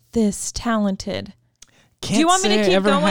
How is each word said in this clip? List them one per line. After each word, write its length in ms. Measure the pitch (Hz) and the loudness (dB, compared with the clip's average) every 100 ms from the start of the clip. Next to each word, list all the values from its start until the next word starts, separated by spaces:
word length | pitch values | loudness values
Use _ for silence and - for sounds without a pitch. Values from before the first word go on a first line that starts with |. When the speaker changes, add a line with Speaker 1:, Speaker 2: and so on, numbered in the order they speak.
| _ | _
Speaker 1:
this 400 | 233 214 - - | 0 0 -2 -8
talented." 840 | - - 220 202 190 202 190 202 - _ _ - _ _ - | -8 -4 -2 -2 -4 -8 -10 -10 -18 _ _ -20 _ _ -12
Speaker 2:
Can't 140 | - | -2
Speaker 1:
Do 60 | 208 | 2
you 60 | 330 | 4
want 160 | 370 | 2
me 60 | 392 | 2
Speaker 2:
say 60 | - | 2
Speaker 1:
to 40 | |
Speaker 2:
I 20 | 202 | 2
Speaker 1:
keep 80 | |
Speaker 2:
ever 160 | 185 196 | 2 2
Speaker 1:
going 120 | - 202 | 2 2